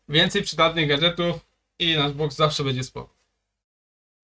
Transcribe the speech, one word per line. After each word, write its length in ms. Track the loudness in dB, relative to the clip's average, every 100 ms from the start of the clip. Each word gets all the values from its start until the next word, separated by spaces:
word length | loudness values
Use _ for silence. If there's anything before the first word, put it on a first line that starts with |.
| -2
więcej 340 | 2 2 0
przydatnych 460 | -2 2 2 2 0
gadżetów 580 | 2 2 0 -2 -2 -10 _ _ -4
i 180 | -2 0
nasz 160 | 0
box 240 | -2 -4 0
zawsze 280 | 0 0
będzie 200 | -2 -4
spoko. 300 | -6 -10 -16 _ _ _ _ _ _ _ _ _ _ _